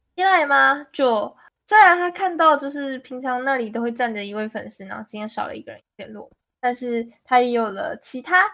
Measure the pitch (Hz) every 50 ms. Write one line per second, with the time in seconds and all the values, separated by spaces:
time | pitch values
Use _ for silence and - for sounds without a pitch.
0 | _ _ _ 359 370 392 381 339 302 285 277 277 277 269 277 294 294 - - -
1 | 269 247 226 208 202 - - _ _ _ _ _ _ - 415 427 403 359 349 349
2 | 349 349 349 - 381 370 339 311 320 311 294 277 269 277 285 285 277 269 262 254
3 | 262 - 254 254 262 262 247 247 254 269 269 254 233 214 214 233 233 240 233 240
4 | 247 233 220 208 202 202 202 214 214 220 - 208 208 214 - - 190 190 208 220
5 | 220 - - 214 214 220 - 214 208 - 202 220 - - - - _ _ _ -
6 | - - 214 208 220 - _ _ _ _ _ _ - 247 247 247 254 240 233 233
7 | 233 233 - _ _ - 254 247 247 240 240 233 226 208 196 196 - - - -
8 | - - - 254 - 311 359 370 403 427